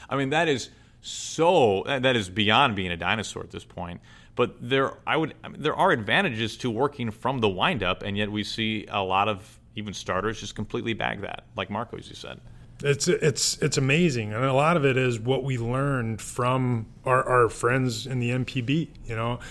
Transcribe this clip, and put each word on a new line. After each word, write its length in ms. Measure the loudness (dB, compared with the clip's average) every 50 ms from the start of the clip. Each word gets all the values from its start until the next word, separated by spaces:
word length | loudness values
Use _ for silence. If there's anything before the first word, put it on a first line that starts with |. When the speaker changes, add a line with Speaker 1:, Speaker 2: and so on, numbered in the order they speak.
| -8 -4
Speaker 1:
I 80 | -2
mean, 140 | -2 0 0
that 180 | 2 2 2 2
is 220 | 2 0 -2 -10 -14 -20 -20 -20 -20 -20
so, 800 | -16 -12 -12 -10 -10 -6 0 2 4 6 6 8 6 6 4 2 0
that, 160 | -2 -2 2
that 140 | 2 4 4
is 140 | 2 0 -2
beyond 460 | 0 0 4 6 6 6 6 6 2
being 160 | 0 -2 -4
a 40 | -4
dinosaur 460 | -2 0 0 0 0 -2 -6 -8 -10
at 80 | -12 -12
this 140 | -14 -16 -16
point. 360 | -14 -12 -10 -10 -10 -10 -14 -16 -20 -20 -20 -20 -10 -2
But 200 | -2 -2 -2 -2 -8
there, 380 | -4 0 0 2 2 0 -4 -6 -4
I 120 | -2 0 0
would, 160 | -2 -4 -6 -12 -16
I 40 | -16
mean, 120 | -10 -4
there 160 | -2 -2 0
are 140 | 2 2 2
advantages 640 | 2 2 0 2 2 2 2 0 -2 -2 -4 -4 -4 -4
to 120 | -4 -4
working 400 | 0 0 0 -2 -2 -4 -6 -6
from 300 | -6 -4 -4 -4 -2 2
the 80 | 0 0
windup, 540 | 2 2 0 0 0 0 0 -2 -2 -2
and 140 | -4 -4 -2
yet 160 | -2 -2 -2
we 100 | -2 -4
see 440 | -4 -4 -4 -4 -2 -2 -2 -4 -6 -4
a 140 | -4 -2
lot 260 | 0 2 2 2 2 2
of 320 | 0 -4 -8 -18 -20 -20 -20 -16 -12
even 160 | -10 -8 -8
starters 480 | -10 -8 -6 -2 -2 -2 -2 -2 -4 -6
just 140 | -10 -12 -8
completely 400 | -8 -8 -6 -6 -6 -4 -4 -4
bag 260 | -2 -2 -4 -4 -4
that, 240 | -8 -10 -10 -12 -14 -12 -8
like 120 | -8 -6 -4
Marco, 300 | -6 -6 -6 -8 -10 -14
as 100 | -14 -16
you 60 | -16
said. 260 | -14 -14 -14 -14 -14 -18 -20 -20 -20 -20 -20 -14 -6
Speaker 2:
It's, 260 | -2 -2 0 0 2 0
it's, 500 | 0 2 2 0 0 0 -2 -2 -2 -2
it's 160 | -2 0 0
amazing. 560 | 0 2 2 4 4 4 2 2 0 -4 -4
And 120 | -2 -2 0
a 80 | 2
lot 240 | 2 4 4 4 4
of 80 | 4 4
it 120 | 4 2
is 240 | 4 2 0 0 0
what 240 | 0 0 0 0 0
we 140 | -2 -4 -2
learned 600 | -2 -2 -2 -2 0 0 0 -2 -2 -4 -4 -6
from 680 | -8 -10 -4 0 0 2 2 2 2 2 0 -2 -4 -8 -12 -6 0
our, 180 | 2 4 4 4
our 240 | 6 6 6 6 6
friends 580 | 4 0 0 2 2 4 2 0 -2 -4 -6
in 140 | -4 -2 -2
the 100 | 0 0
N 140 | 0 0 -2
P 160 | -2 -2 -4
B, 300 | 0 0 0 0 0 -4 -8 -14 -10
you 100 | -6 -4
know. 240 | -2 -2 -2 -4 -4 -8 -14